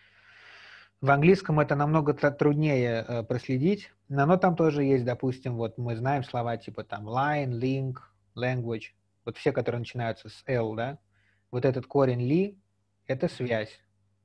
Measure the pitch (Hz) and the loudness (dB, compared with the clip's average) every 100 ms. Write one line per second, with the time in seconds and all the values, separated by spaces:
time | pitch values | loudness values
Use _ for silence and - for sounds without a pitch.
0 | _ _ - - - - - - - _ | _ _ -20 -20 -20 -20 -20 -20 -20 _
1 | 135 143 165 196 - 151 143 143 147 160 | 4 6 6 4 4 2 2 2 2 2
2 | 147 139 147 143 147 147 156 131 120 113 | 2 2 0 2 2 4 2 2 2 -2
3 | 113 120 110 120 - 127 160 202 - _ | -4 -6 -4 -6 -2 0 2 0 -6 _
4 | _ 139 139 185 190 165 160 147 139 135 | _ 0 4 4 4 2 2 2 2 2
5 | 120 120 131 127 131 117 113 - 120 113 | 2 -2 -4 -4 -6 -4 -6 -6 -6 -4
6 | 127 143 127 123 117 117 - - 104 104 | -2 -2 -4 -4 -4 -6 -10 -14 -12 -12
7 | 107 123 143 151 135 117 131 135 131 127 | -6 -2 0 -2 -4 -4 -2 -2 -4 -8
8 | - _ _ - 123 127 117 110 - _ | -16 _ _ -6 -4 -2 -4 -8 -10 _
9 | _ _ - - 151 131 120 120 113 127 | _ _ -14 -4 -2 0 -2 -4 -6 -6
10 | 117 - 107 - - 127 110 110 127 156 | -6 -6 -14 -16 -4 -2 -2 -4 -6 -8
11 | _ _ _ _ _ 123 135 127 - 143 | _ _ _ _ _ 0 0 0 0 2
12 | 131 123 123 160 202 202 _ _ _ _ | 2 2 2 2 0 -6 _ _ _ _
13 | - 131 175 - 123 110 107 - _ _ | -8 -4 -4 -4 -2 -2 -4 -12 _ _
14 | _ _ | _ _